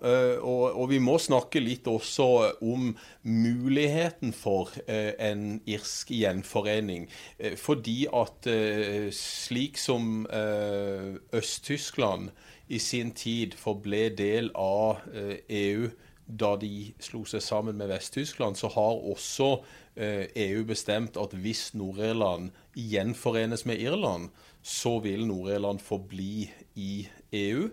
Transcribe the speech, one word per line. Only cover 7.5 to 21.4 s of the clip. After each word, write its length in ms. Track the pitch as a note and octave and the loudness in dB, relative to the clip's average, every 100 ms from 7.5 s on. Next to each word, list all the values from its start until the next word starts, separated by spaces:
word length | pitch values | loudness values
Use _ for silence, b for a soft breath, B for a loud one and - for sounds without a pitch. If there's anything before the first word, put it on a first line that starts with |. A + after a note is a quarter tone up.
| - | -4
fordi 520 | - C#3+ A2+ A#2+ C#3+ | 0 0 0 0 0
at, 400 | A#2+ G#2+ - B2 | 2 0 -2 0
eh, 600 | A2+ G#2+ G#2 G#2 G#2 G#2 | 2 2 0 0 -2 -4
slik 680 | G2 - - - A#2+ C#3 - | -6 -8 -8 -4 -2 -2 -2
som, 480 | - A#2+ A2+ A2 G#2+ | 0 0 0 -2 -2
eh, 880 | G#2+ G#2+ G#2 G#2 G2+ G2+ G2 G2 F#2+ - | -2 0 0 0 -2 -2 -4 -6 -10 -4
Øst-Tyskland 1000 | A2+ - - - C#3+ - - G#2+ F#2 F#2+ B B B - | -2 -2 -6 -4 -4 -4 0 2 0 -4 B B B -8
i 80 | A#2 | -4
sin 340 | - B2 A#2 | -2 -2 -4
tid 440 | - A#2 A#2 G#2 - | -6 -4 -2 -2 -4
forble 600 | G#2+ G2+ G#2 G#2 A2+ G2 | -4 -4 -2 2 2 2
del 340 | G2+ A2+ A2+ - | 2 2 0 -2
av, 460 | F#2+ G2+ A2 G#2+ - | 0 2 2 0 -6
eh, 260 | A2 G2+ G2 - | -8 -6 -8 -4
E 240 | G#2+ G2+ | 0 2
U, 180 | G#2 A#2+ - B B - | 0 -2 -6 B B -16
da 260 | A2 G#2 G2+ | -2 0 0
de 380 | G#2+ G#2 G#2 - | -2 -8 -12 -14
slo 240 | - A#2 G#2 | -12 -10 -6
seg 160 | G#2+ | -6
sammen 360 | - G#2+ A2 G#2 | -2 -2 -2 -4
med 120 | G2+ | -4
Vest-Tyskland, 680 | F#2+ - C3 D3+ - A2 G2 | -4 -4 -6 -6 -2 -2 -2
så 140 | G#2+ | -2
har 300 | A2+ G#2+ A2+ | 2 2 2
også, 640 | - F#2+ - - C3+ C3 B B B - | -2 -6 -6 2 4 4 B B B -6
eh, 300 | G#2+ G2+ F#2+ A#2 | -2 -2 -4 -2
E 100 | G2 | 0
U 100 | G#2+ | 0
bestemt 540 | A2 G#2+ - G#2 A2+ - | -2 -4 0 0 -2 -4
at 140 | G2+ | -6
hvis 380 | F#2 | -4